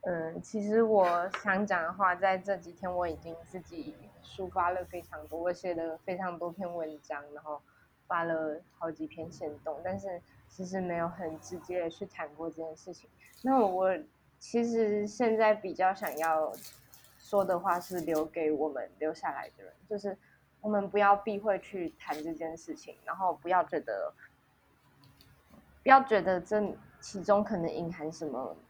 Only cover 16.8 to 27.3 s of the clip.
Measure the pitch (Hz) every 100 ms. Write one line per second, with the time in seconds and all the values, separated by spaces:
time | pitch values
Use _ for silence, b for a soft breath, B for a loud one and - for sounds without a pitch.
16.8 | - - - - - 202 185 180 175 175
17.8 | 175 180 160 156 156 - 156 151 151 135
18.8 | 113 - 156 160 175 139 - - 95 -
19.8 | _ 208 202 185 b b b _ 214 208
20.8 | 196 202 202 202 220 202 214 190 - 196
21.8 | 165 - - 151 156 160 165 160 - 156
22.8 | - - - 180 185 160 170 185 165 160
23.8 | - 101 82 - B _ _ _ _ _
24.8 | _ _ - _ - _ _ - - -
25.8 | - 269 262 214 180 185 175 214 202 -
26.8 | - - - 202 180